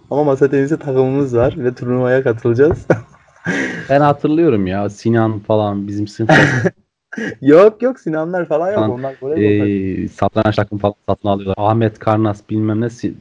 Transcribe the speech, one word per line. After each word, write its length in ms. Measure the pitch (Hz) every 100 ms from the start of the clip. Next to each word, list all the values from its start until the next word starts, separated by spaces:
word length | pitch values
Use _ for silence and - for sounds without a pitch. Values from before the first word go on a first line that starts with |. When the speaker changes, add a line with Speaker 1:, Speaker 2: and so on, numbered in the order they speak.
| -
Speaker 1:
Ama 140 | 135
masa 260 | 147 131 139
tenisi 280 | 139 139 156
takımımız 580 | 147 131 131 135 139 117
var 180 | 127 175
ve 160 | 123
turnuvaya 480 | 123 123 123 127 131
katılacağız. 640 | 131 113 120 117 147 - -
<laughs> 40 | - - _ _ _ 170 139 127 - -
Speaker 2:
Ben 100 | 143
hatırlıyorum 680 | 147 143 151 156 170 110 92
ya. 220 | 95 104
Sinan 480 | 104 113 117 113 107
falan 500 | 101 110 104 101 101
bizim 200 | 101 104
sınıfta. 260 | - 113 156 143 127 139 - _
Speaker 1:
<laughs> 500 | _ - - 220 -
Yok, 400 | 131 156 214 214
yok, 180 | 247 254
Sinanlar 440 | 175 156 160 180
falan 220 | 160 156 180
yok. 80 | 208
Speaker 2:
Falan, 140 | 107
Speaker 1:
Onlar 240 | 123 135 135
voleybol 440 | 131 151 104 104 104 101 95 90
Speaker 2:
e, 40 | 90
satranç 480 | - 98 - 104 104
takımı 240 | 101 104
falan 140 | 101 - -
satın 200 | 95 104
alıyorlar. 260 | 98 98 95
Ahmet 400 | 104 110 113 110
Karnas 420 | - 107 110 101 -
bilmem 300 | 107 107 107
ne, 100 | 117
si-, 240 | 117 101 -